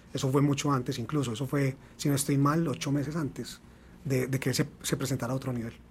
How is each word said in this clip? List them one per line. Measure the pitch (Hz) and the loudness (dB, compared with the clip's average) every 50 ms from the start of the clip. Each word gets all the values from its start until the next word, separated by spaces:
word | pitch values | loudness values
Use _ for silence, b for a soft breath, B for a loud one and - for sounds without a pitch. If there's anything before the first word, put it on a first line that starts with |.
| b b - | b b -6
Eso | - - 131 | -2 -2 2
fue | 127 143 | 4 4
mucho | 139 147 143 143 - 147 143 | 4 4 2 2 2 2 2
antes | 127 123 - 135 - | 0 0 -2 -4 -4
incluso. | 117 - - 147 135 123 110 | -4 -2 -2 -2 -2 -2 -2
Eso | 107 139 | -4 -4
fue, | 131 - 143 139 135 131 B B B B | -2 0 0 0 0 -2 B B B B
si | B - 151 | B 0 0
no | 143 | 2
estoy | 131 - - 143 135 | 2 2 2 4 4
mal, | 139 143 151 165 165 160 | 4 4 4 4 2 0
ocho | 123 - - 143 139 | -2 -2 -2 0 0
meses | 147 139 147 151 | 0 0 0 -2
antes | 170 156 123 - - 117 - - - - B B B B B B B - | -4 -4 -4 -6 -8 -10 -10 -12 -18 -20 B B B B B B B -4
de, | - 131 131 127 127 | 0 0 0 0 0
de | 131 131 | 0 -2
que | - 131 | 0 0
él | 123 | 0
se, | - 139 - - - - | 0 0 -2 -2 -10 -4
se | - - | -4 -2
presentara | 131 139 127 135 127 - 117 131 | -2 -2 -2 -2 -2 -2 -2 -4
a | |
otro | 131 - 135 123 | -4 -2 -4 -4
nivel. | 120 113 117 - - - - | -4 -4 -8 -10 -14 -20 -20